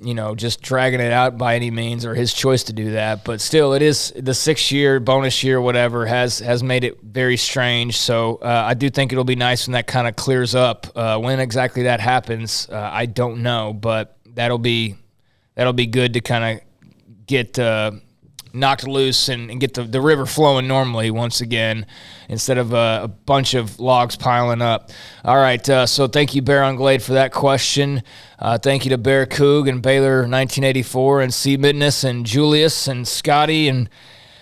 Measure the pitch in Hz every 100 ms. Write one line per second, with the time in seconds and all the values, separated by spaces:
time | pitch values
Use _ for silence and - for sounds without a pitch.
0 | 120 113 107 113 117 - - 131 131 127
1 | 120 120 127 117 120 117 120 113 117 117
2 | 117 113 120 - 135 127 - 110 107 110
3 | 107 107 - 110 - 156 139 139 151 143
4 | - - 131 123 - 156 - 139 143 135
5 | 117 135 135 - 131 131 123 123 120 120
6 | 113 123 123 - 117 120 127 127 123 -
7 | 107 120 127 123 - 135 123 120 120 110
8 | - 117 113 117 120 117 110 123 139 139
9 | 135 131 127 127 123 123 - 123 117 127
10 | 120 - - 127 123 127 123 113 - 117
11 | 113 110 120 131 131 123 127 127 123 120
12 | 107 127 117 113 113 - - 107 104 101
13 | 120 107 123 117 120 120 107 107 113 110
14 | 104 _ _ 120 120 120 120 117 110 95
15 | _ _ _ _ _ - 123 123 120 123
16 | 123 120 - 120 113 110 - _ - _
17 | _ 104 - 135 120 131 117 110 107 104
18 | _ _ _ - - 127 135 135 135 135
19 | 135 123 - 123 117 123 135 - 117 131
20 | 147 147 135 - 147 135 127 131 131 113
21 | 110 110 120 - 117 117 110 110 104 -
22 | - - - 113 - 127 117 120 113 110
23 | 110 98 - 139 131 127 110 - 127 127
24 | 120 - 131 120 120 117 120 110 - -
25 | - - - 135 131 120 - 131 123 -
26 | 131 147 143 139 127 139 135 131 135 135
27 | 110 131 131 - 143 135 - 143 139 139
28 | - - - - 110 113 135 135 131 127
29 | 113 135 131 - 143 147 139 127 131 135
30 | 135 131 120 131 131 135 135 131 120 127
31 | 135 139 127 117 139 139 143 143 147 -
32 | 135 123 117 127 151 151 156 - 139 123
33 | 120 - 156 147 151 156 151 127 113 -
34 | - - - -